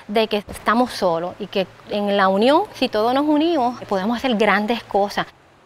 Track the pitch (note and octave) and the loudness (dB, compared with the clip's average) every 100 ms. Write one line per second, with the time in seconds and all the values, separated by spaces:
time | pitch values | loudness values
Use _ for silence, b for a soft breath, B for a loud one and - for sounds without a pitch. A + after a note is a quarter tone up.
0 | - G#3 A3 G#3 - - - A3 B3 - | -4 -2 0 -2 -6 -6 -2 0 0 0
1 | F#3+ E3 F3 G#3 G3 G3+ F3+ - - G#3 | 0 0 -4 -8 -6 -4 -4 -8 -10 -6
2 | G3+ G3+ F#3+ F#3+ A#3+ D#4 G#4 - B3 G#3+ | -2 2 2 4 4 4 0 -2 -2 0
3 | A3+ C4 D4 D4 D#4+ E4 B3 A#3+ - G3 | 0 0 2 2 2 0 -2 -4 -4 -2
4 | G3 A#3+ C4+ G#3+ G#3 G3 G#3+ A3+ - G3+ | -2 -2 -2 2 2 2 0 -4 -4 -2
5 | G3+ - E3+ - _ _ | -2 -2 -8 -10 _ _